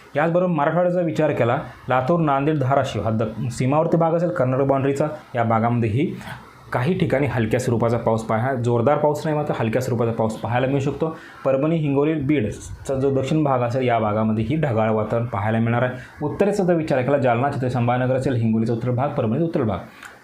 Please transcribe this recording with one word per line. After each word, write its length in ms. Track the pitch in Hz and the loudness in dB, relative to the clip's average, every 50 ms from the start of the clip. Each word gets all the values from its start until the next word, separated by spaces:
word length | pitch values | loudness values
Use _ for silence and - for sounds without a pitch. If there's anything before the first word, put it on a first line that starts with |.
| - - - | -18 -6 -2
याचबरोबर 360 | 139 151 170 165 180 185 180 | -2 0 2 2 2 2 0
मराठवाड्याचा 500 | 175 147 143 147 - 175 180 180 175 180 | 0 0 0 0 2 2 2 2 2 0
विचार 300 | 175 165 135 - 156 147 | 0 0 0 0 0 2
केला, 280 | 139 - 123 117 123 151 - - - - - - | 2 2 2 2 0 0 -4 -8 -14 -10 -4 -2
लातूर, 300 | 127 131 127 135 175 170 | 0 0 2 2 2 2
नांदेड, 400 | 160 151 135 139 139 151 160 147 | 2 2 2 2 2 0 0 0
धाराशिव 420 | 131 123 139 139 135 - - 113 | 0 2 2 2 0 0 -2 -4
हा 80 | - 117 | -2 -2
द-, 400 | 113 110 117 110 - - 143 123 | -2 -2 -2 -4 -4 -6 -6 -6
सीमावर्ती 460 | - - 131 127 143 156 165 165 170 165 | -4 -2 0 0 2 2 2 2 2 2
भाग 140 | 165 165 | 2 2
असेल, 180 | 160 170 175 170 | 2 0 0 0
कर्नाटक 340 | - - 131 127 131 127 139 | 0 0 0 0 0 2 2
बाउंड्रीचा, 440 | 139 139 135 131 139 143 - 151 - - - - - - | 2 2 2 0 0 0 0 -2 -2 -4 -8 -12 -6 -4
या 80 | 120 117 | -2 0
भागामध्येही 720 | 113 113 113 110 117 120 120 110 110 98 120 160 196 - - - - - - - - - - - - - | 2 2 2 2 2 2 0 0 0 0 0 0 -2 -4 -6 -12 -14 -14 -16 -18 -20 -20 -20 -10 -6 -4
काही 240 | 123 120 147 190 185 | -2 0 0 0 0
ठिकाणी 300 | - 120 - 131 143 127 | 0 0 2 0 0 0
हलक्या 320 | 123 123 113 110 123 123 | 0 0 0 0 0 0
स्वरूपाचा 380 | - - 120 110 120 117 120 117 | 0 0 0 0 2 0 0 0
पाऊस 260 | - 117 113 110 110 | 0 0 0 0 0
पाहा-, 320 | - 113 110 113 135 139 | -2 -2 0 0 -2 -2
जोरदार 420 | 123 117 120 120 117 113 135 147 147 | -2 0 0 0 2 2 2 2 2
पाऊस 240 | 151 147 147 - - | 2 2 0 0 -2
नाही, 120 | 160 151 151 | -2 -2 -2
मात्र 160 | 147 - - - | -2 -2 -2 -2
हलक्या 220 | 123 110 113 127 | -2 -2 0 -2
स्वरूपाचा 300 | - - 123 110 120 113 | -2 -2 -2 0 0 0
पाऊस 220 | 113 - 113 110 - | 0 0 -2 -2 -2
पाहायला 340 | - - 113 120 123 131 131 | -4 -4 -2 -2 0 0 0
मिळू 120 | 139 139 | 0 0
शकतो. 380 | 127 143 - - 165 160 160 - - - - - - | 0 -2 -2 -2 -4 -4 -4 -8 -14 -20 -14 -4 -2
परभणी, 300 | 139 135 135 139 156 170 | 0 0 2 2 2 0
हिंगोली, 380 | 170 151 143 139 139 143 156 160 | 0 0 0 2 2 2 2 0
बीडचा 840 | 156 135 135 151 139 110 101 - - - - - - - - 135 | 0 0 0 0 0 0 -2 -4 -8 -12 -14 -16 -12 -8 -6 -2
जो 200 | 131 131 139 127 | 0 0 2 2
दक्षिण 280 | 131 131 - 160 156 151 | 0 0 0 0 2 2
भाग 160 | 143 135 123 | 2 2 2
असेल, 280 | 120 120 113 131 127 123 | 0 0 0 0 2 2
या 120 | 117 113 | 2 2
भागामध्ये 440 | 110 107 104 107 110 110 110 113 107 | 2 2 2 2 0 0 0 0 0
ही 120 | - 110 | 0 0
ढगाळ 340 | 160 156 143 117 107 110 110 | 0 0 0 2 2 2 2
वातावरण 360 | 110 110 107 110 117 117 120 | 2 0 0 0 0 -2 -2
पाहायला 340 | 120 - 98 101 110 110 113 | -2 -2 -2 -2 0 0 2
मिळणार 220 | 117 117 117 120 | 2 2 2 2
आहे. 440 | 123 123 - - - - - - 151 | 0 0 -2 -6 -12 -16 -10 -6 -6
उत्तरेचा 380 | 147 - - - 208 196 202 185 | -4 0 0 0 2 2 2 2
जर 100 | 175 175 | 2 2
विचार 280 | 165 151 - 151 127 | 2 2 0 0 0
केला, 160 | 123 131 143 139 | 2 2 2 2
जालना, 300 | 123 123 117 113 131 143 | 2 2 2 2 2 0
छत्रपती 200 | 139 131 131 127 | -2 -2 -2 -2
संभाजीनगर 460 | 123 127 117 120 120 127 127 127 127 | 0 0 0 0 0 0 0 0 0
असेल, 180 | 127 123 143 131 | 0 0 0 0
हिंगोलीचा 400 | 117 110 113 110 110 113 117 120 | 0 0 2 2 2 0 0 -2
उत्तर 180 | 113 117 123 | -2 -2 -2
भाग, 180 | 123 123 131 147 | -2 0 -2 -2
परभणीचा 360 | - 147 - - 120 143 165 | -2 -2 -2 0 0 0 0
उत्तर 160 | 165 - 160 | 0 0 0
भाग 160 | 131 107 95 87 - - - - - - - - | 0 -2 -2 -4 -6 -12 -18 -20 -20 -20 -20 -16